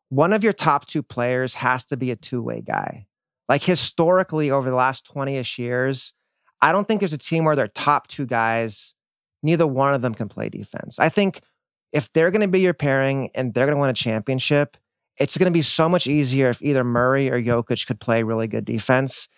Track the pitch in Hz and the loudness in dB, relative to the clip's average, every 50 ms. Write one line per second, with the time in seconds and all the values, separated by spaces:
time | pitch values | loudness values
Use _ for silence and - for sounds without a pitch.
0 | _ _ 131 135 156 175 214 220 202 220 196 - - 160 143 143 - - - 156 | _ _ 2 2 4 4 4 2 2 0 0 2 2 2 2 2 -2 -4 -6 -6
1 | 139 - - 123 120 123 127 127 131 120 - - 127 123 127 127 - - 143 123 | -6 -6 -4 -4 -2 0 0 -2 -2 -4 -6 -2 0 0 0 0 -2 -6 -6 -4
2 | 131 127 120 - - - 131 120 113 120 117 - - - - 50 50 - - - | -4 -4 -4 -6 -8 -8 -6 -6 -4 -6 -8 -8 -6 -6 -4 -4 -4 -6 -10 -14
3 | - _ _ _ _ _ _ _ _ - 131 143 - - 180 - - - - - | -18 _ _ _ _ _ _ _ _ 0 0 2 2 0 0 0 0 -2 0 0
4 | 165 170 180 185 185 - 160 156 151 143 135 139 127 131 127 127 127 131 131 - | 2 4 4 2 2 0 -2 -2 0 0 0 0 0 0 0 2 0 0 0 -4
5 | - - _ 143 135 135 139 131 120 - - - 120 120 123 123 131 135 135 127 | -12 -14 _ -6 -6 -4 -4 -4 -6 -6 -8 -8 -6 -4 -2 -2 0 -2 -2 -4
6 | - - - _ _ _ _ _ _ _ _ _ 135 151 170 196 202 - 220 202 | -8 -10 -14 _ _ _ _ _ _ _ _ _ 2 4 4 2 0 0 -2 -2
7 | 202 170 151 131 - - 165 165 160 156 151 143 117 104 - - - 151 147 135 | 0 -2 -4 -6 -4 -2 -2 0 2 2 2 2 0 -2 -4 -2 0 2 2 2
8 | - _ - - 139 117 123 113 113 113 113 113 117 113 104 - - - - _ | 0 _ -8 -8 -6 -4 -2 0 0 0 0 -2 -2 -4 -6 -10 -12 -14 -18 _
9 | _ _ _ _ _ _ _ _ - 156 170 156 165 151 131 131 135 139 139 135 | _ _ _ _ _ _ _ _ -2 0 2 2 2 0 2 2 2 2 2 0
10 | 117 123 107 - 117 101 - - 110 - - 101 104 - - - - - - - | 0 -2 -4 -4 -8 -8 -6 -8 -8 -8 -8 -10 -14 -12 -14 -14 -12 -10 0 2
11 | - 160 - 208 202 190 - - _ _ _ _ _ _ _ _ _ _ - 147 | 2 2 4 2 0 0 -2 -6 _ _ _ _ _ _ _ _ _ _ -4 -4
12 | - - _ 160 160 185 180 214 214 190 180 190 185 180 165 - 147 143 135 135 | -4 0 _ 2 2 4 4 2 2 2 2 4 4 2 2 0 0 0 2 2
13 | 135 135 139 139 127 - - - 131 123 104 123 131 143 147 143 143 135 120 - | 2 2 0 -2 -4 -4 -4 -4 -4 -2 0 2 2 2 2 2 0 0 0 -2
14 | - 120 110 110 104 - 131 127 - - 151 143 147 - _ _ _ _ _ _ | -2 -2 -2 -2 -2 -2 -2 -2 0 2 2 2 2 0 _ _ _ _ _ _
15 | _ _ _ - 143 - - 147 185 185 170 170 143 - - - 160 165 180 175 | _ _ _ -2 -2 -2 0 0 2 2 2 2 0 0 2 2 2 4 2 2
16 | - 135 147 151 143 123 131 135 135 123 120 - - 143 143 131 123 123 117 120 | 2 2 2 2 2 2 2 2 2 2 2 0 0 0 2 2 2 2 2 2
17 | 123 127 135 139 139 131 127 123 117 120 120 117 117 - 123 110 - - 113 104 | 2 2 2 2 2 0 0 0 0 0 0 0 0 -2 -4 -4 -2 -6 -6 -6
18 | - - 113 113 113 110 113 113 113 110 110 113 104 110 117 113 - - 127 127 | -2 0 0 0 2 0 -2 -2 -2 -2 -4 -6 -4 -4 -4 -4 0 2 2 2
19 | 135 131 - - - - _ | 2 -2 -4 -6 -8 -10 _